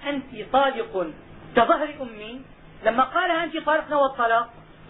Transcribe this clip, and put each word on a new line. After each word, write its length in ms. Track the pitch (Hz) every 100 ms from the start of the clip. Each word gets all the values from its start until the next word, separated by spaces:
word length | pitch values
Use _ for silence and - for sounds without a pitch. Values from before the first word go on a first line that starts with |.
| 285
"أنت 420 | 277 - 214 196
طالق 540 | 262 277 233 - 190 160 - - - - 240
كظهر 340 | 233 311 294 294
أمي"، 400 | 240 214 214 262 - - - -
لما 200 | 220 233
قال: 280 | - 339 370
"أنت 260 | 330 330 311 294
طالق"، 240 | 311 302
نوى 160 | 294 269
الطلاق، 440 | 269 233 233 - - - -